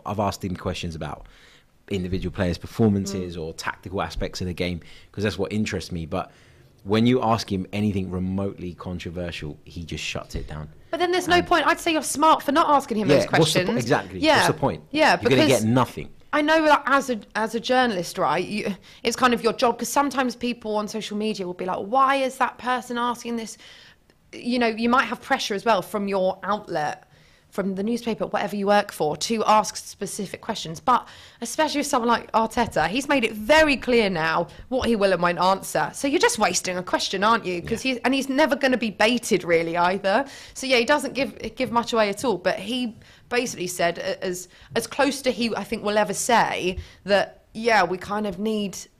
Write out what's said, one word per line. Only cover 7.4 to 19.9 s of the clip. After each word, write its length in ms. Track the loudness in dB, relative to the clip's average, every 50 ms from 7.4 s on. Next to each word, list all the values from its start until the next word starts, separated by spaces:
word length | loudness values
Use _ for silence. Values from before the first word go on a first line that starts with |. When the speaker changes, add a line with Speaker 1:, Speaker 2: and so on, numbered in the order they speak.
| 0 -2
Speaker 1:
him 140 | -4 -4 -4 -4 -4
anything 360 | -2 0 0 0 0 -2 -4
remotely 600 | -4 -4 -2 -2 -2 -2 -2 -4 -6 -8 -10 -10 -10
controversial, 840 | -10 -10 -8 -8 -8 -8 -8 -8 -8 -8 -8 -8 -8 -10 -10 -12 -14 -16
he 180 | -16 -14 -12 -10
just 200 | -10 -8 -8 -8
shuts 320 | -6 -8 -8 -8 -8 -10
it 120 | -10 -10 -10
down. 220 | -10 -10 -12 -12 -14 -20 -12 -8
Speaker 2:
But 80 | -4 -2
then 120 | 0 0
there's 160 | 0 0 2 2
no 100 | 2 2
Speaker 1:
And 100 | 4 4
Speaker 2:
point. 200 | 2 2 2 2
I'd 120 | 0 0
say 120 | 0 0
you're 100 | 0 0 -2
smart 380 | -2 0 2 4 4 4 4 2
for 80 | 2 2
not 160 | 2 4 4
asking 280 | 4 2 2 0 -2 0
him 120 | 2 4
Speaker 1:
Yeah, 60 | 4
Speaker 2:
those 100 | 4 4
Speaker 1:
what's 280 | 4 4 4 4 4 4
the 60 | 2
po-, 60 | 2
Speaker 2:
questions. 140 | 2 0 0 0
Speaker 1:
exactly. 360 | 2 0 0 0 -2 -4 0
Speaker 2:
Yeah. 160 | 2 4 4 6
Speaker 1:
What's 100 | 4 2
the 60 | 2
point? 300 | 2 0 -2 -2 -4 -6 -4
Speaker 2:
Yeah, 200 | 0 2 4 4 4 4
Speaker 1:
You're 80 | 4 4
gonna 140 | 4 6 6
Speaker 2:
because 180 | 6 4 4
Speaker 1:
get 80 | 4 4
nothing. 400 | 4 4 2 2 -2 -6 -12 -12 -14 -18 -8 -4 0
Speaker 2:
I 80 | 0
know 200 | 4 4 4 6 6
that 180 | 6 6 6 4
as 240 | 4 2 2 2 0
a, 100 | -4 -6 -6 -8 -4
as 200 | -4 -2 -2 -2
a 40 | -4
journalist, 580 | -2 2 4 4 4 4 2 -2 -4 -4 -2 0
right, 280 | 0 2 2 0 0
you, 300 | -2 -4 -4 -4 -4 -6 -6 -10 -20 -16 -6 -4
it's 120 | -2 0
kind 180 | 2 4 4 4
of 100 | 2 2
your 100 | 0 0
job, 260 | 2 2 2 2 0
'cause 100 | -4
sometimes 460 | -2